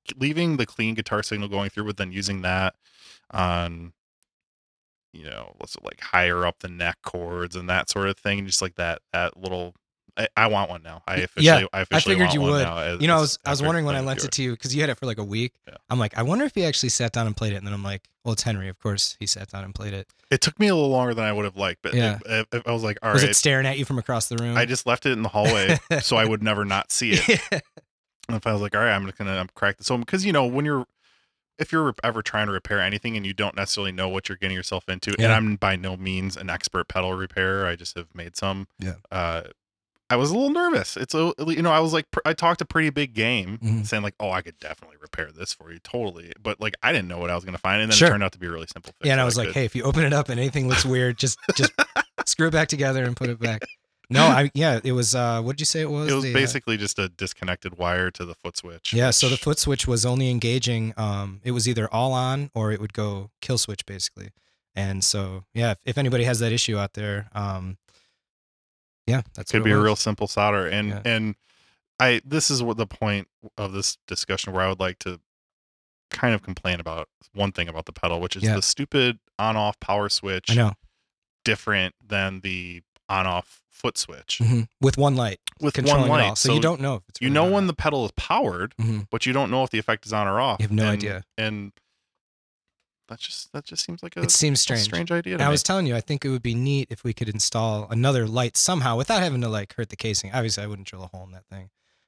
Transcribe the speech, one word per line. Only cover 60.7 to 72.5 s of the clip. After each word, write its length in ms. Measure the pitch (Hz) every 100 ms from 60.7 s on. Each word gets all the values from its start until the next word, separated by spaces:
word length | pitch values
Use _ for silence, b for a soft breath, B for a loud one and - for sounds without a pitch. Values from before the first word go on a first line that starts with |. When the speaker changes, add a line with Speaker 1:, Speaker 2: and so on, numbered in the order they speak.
| 117 110 113
Speaker 2:
um, 420 | 107 101 98 95
it 80 | 123
was 140 | 120 113
either 240 | 113 110
all 220 | 113 131
on 380 | 127 127 135 143
or 160 | 113 107
it 100 | 104
would 100 | 107
go 380 | - 104 98 98 _
kill 160 | - 120
switch, 300 | - 101 -
basically. 420 | 98 - - 98 - _ _ _
And 280 | 95 98 95
so, 420 | 98 104 95 95 -
yeah, 160 | 113 117
if, 80 | 101 127
if 100 | 131
anybody 280 | 135 123
has 160 | 120 113
that 120 | 117
issue 240 | 117 - 104
out 160 | 101
there, 380 | - 104 101 104
um, 440 | 104 101 95 92 95 b b b b _ _ _ _ _ _ _ _ -
yeah, 160 | 127 -
that's 160 | - 95
Speaker 1:
Could 100 | 110
Speaker 2:
what 40 | 113
it 40 |
Speaker 1:
be 20 |
a 40 | 104
Speaker 2:
was. 80 |
Speaker 1:
real 120 | 107 107
simple 300 | 107 101 104
solder. 380 | - 104 104 85
And, 220 | 104 104
Speaker 2:
Yeah. 120 | 101
Speaker 1:
and 300 | 117 113 110 101 b b b b _ -
I, 220 | 127 120
this 260 | 135 156 -